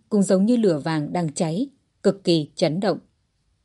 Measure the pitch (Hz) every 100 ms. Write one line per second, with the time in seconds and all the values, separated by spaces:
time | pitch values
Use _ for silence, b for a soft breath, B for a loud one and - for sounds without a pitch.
0 | - 208 190 190 202 247 214 156 147 160
1 | 147 175 165 - 165 165 277 _ _ _
2 | 202 190 - 165 147 - 170 156 202 -
3 | - _ _ _ _ _